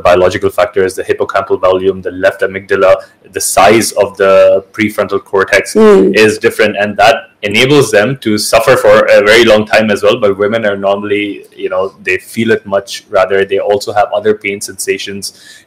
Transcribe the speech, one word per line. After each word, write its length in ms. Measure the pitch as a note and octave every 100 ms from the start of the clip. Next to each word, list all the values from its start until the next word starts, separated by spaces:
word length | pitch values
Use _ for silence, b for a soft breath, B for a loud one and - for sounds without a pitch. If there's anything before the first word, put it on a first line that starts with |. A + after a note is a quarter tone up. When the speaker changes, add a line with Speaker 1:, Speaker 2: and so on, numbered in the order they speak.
| F2+
Speaker 1:
biological 400 | F2+ F#2 F#2 G2
factors, 460 | G2 F2+ G2+ F#2 F#2
the 80 |
hippocampal 580 | - G#2 G2 G2 F#2+ F#2+
volume, 400 | F#2 F#2 F#2+ F#2+
the 100 | F2+
left 300 | F2+ F#2+ -
amygdala, 520 | F#2+ G2 G2 F#2+ F#2+ F#2+ B B _
the 80 | F#2+
size 540 | - - F#2+ A2+ G2+
of 240 | - G2+ G2
the 480 | G2 F#2+ F#2+ G2 -
prefrontal 500 | - G#2+ G#2 G2 G2
cortex 520 | - G2 - - - G#3+
Speaker 2:
Mm. 380 | A3 F#3+ F#3+
Speaker 1:
is 240 | G#2+ G#2+ -
different. 380 | A2+ - G#2+ G2+
And 200 | G#2 G2+
that 180 | G#2 A#2 - _
enables 460 | G#2 A2 C3 D3 -
them 280 | G#2 A2 C#3
to 200 | A2 G#2
suffer 380 | - A2+ B2+ B2
for 180 | G#2+ G#2+ - G#2+
a 20 | G2+
very 120 | A2+
long 220 | A2 G#2+ G#2+
time 240 | A2 A2
as 140 | G2
well. 140 | G#2 B2
But 180 | G#2 F#2+
women 260 | G2+ A2+
are 140 | G#2+ G2+
normally, 680 | G2 G2+ G#2 G#2 G#2 F#2 - -
you 140 | F#2+
know, 260 | F#2 G2 G2+
they 140 | F#2+ F#2
feel 320 | - A2+ A2+
it 120 | G#2+ G2+
much 380 | G2 - - -
rather. 280 | G2+ F#2+ G2 F#2+
They 120 | G2
also 340 | G2+ G2+ -
have 140 | G#2 G2+
other 200 | G#2 G#2+ G#2+
pain 260 | G2 G2+
sensations. 640 | - F#2+ - F#2+ G2+ G2+ - - B B